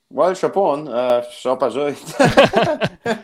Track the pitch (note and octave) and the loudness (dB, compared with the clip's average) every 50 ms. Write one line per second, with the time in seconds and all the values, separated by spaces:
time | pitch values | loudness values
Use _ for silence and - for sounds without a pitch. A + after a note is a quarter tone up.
0 | _ _ - - D#3+ F#3 F#3 - - D3 - F#3+ G3+ E3 C#3 D3 D3+ D3 A2+ A#2+ | _ _ -2 0 0 0 0 0 -4 -2 0 0 0 0 0 -2 -6 -6 -4 -2
1 | B2+ B2 A#2+ A#2+ A#2+ A#2+ - - - B2+ C3 B2+ C#3+ A#2+ G#2+ C3+ D3 D3 C3+ - | 0 2 2 0 0 -4 -14 -8 -4 -2 0 0 0 -2 -2 -2 -4 -4 -4 -8
2 | - - - - C4+ D3+ - C4 C#4 - - F#4+ A3 E4+ D4+ - A3 - - _ | -14 -14 0 2 2 4 6 4 4 4 4 0 0 0 0 -2 -4 -6 -6 _
3 | _ A#3 A3 G#3+ | _ -6 -6 -6